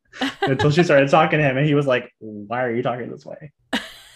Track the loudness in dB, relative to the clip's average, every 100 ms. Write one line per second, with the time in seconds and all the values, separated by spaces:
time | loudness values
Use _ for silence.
0 | _ -8 -8 -4 -2 0 2 2 4 4
1 | 6 4 4 2 0 0 0 0 0 -2
2 | -4 _ -16 -14 -8 -6 -4 -4 -4 -6
3 | -10 -14 -18 -18 -20 _ _ -12 -12 -20
4 | -20